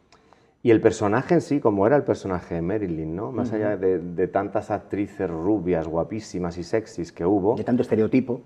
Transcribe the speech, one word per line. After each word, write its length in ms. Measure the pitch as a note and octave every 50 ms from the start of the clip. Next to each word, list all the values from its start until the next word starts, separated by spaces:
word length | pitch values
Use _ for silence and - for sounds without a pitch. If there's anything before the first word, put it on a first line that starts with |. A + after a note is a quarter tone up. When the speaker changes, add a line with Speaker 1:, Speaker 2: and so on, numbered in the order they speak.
| _ _ _ _ _ _ - _ _ _ _ _ -
Speaker 1:
Y 80 | A#2+
el 100 | A2+ G#2
personaje 540 | F#2 A2 G2+ - A2 G2+ G#2 B2 C#3 - F3
en 60 | E3
sí, 200 | - - C#3+ C#3+
como 260 | - A#2+ G#2 G2 G2 A2+
era 80 | C#3+
el 80 | C#3+ C3+
personaje 500 | - G#2+ - - G2+ F#2 F2 - - F2
de 80 | E2+ E2
Marilyn, 520 | F2 G2+ A2 G#2 F#2 E2 D#2 D#2+ D#2 D#2+
¿no? 160 | F2+ G#2+ B2+ C3
Más 160 | A2 B2+ A#2+
Speaker 2:
Ujú. 80 | G#2+
Speaker 1:
allá 200 | G#2+ G#2+ G#2 G#2
de, 220 | F#2 F#2 F#2+ F#2 E2+
de 300 | E2 F2 F2 E2 F#2 F2+
tantas 420 | - G2 G2+ G2+ - A2 G#2 -
actrices 580 | G#2+ G2 - - - F#2+ G2+ F#2+ - - G2 F2
rubias, 580 | E2 D#2+ E2 F#2+ A2 G#2 E2+ F2 F2 E2 D#2+ E2
guapísimas 680 | D#2 E2 E2 D#2 G#2+ A2+ G#2 - - F2 F2+ F2 E2+
y 60 | F2 E2+
sexys 480 | - - A2 G#2+ - - - E2+ D#2+ -
que 140 | - E2+
hubo, 300 | F2 G#2 G2+ F2+ G2+ A2+
Speaker 2:
De 80 | G2+ G#2
tanto 180 | - B2 A#2+ -
estereotipo. 600 | - A#2 G#2+ A2 G#2+ - C3 B2 - A#2+ - -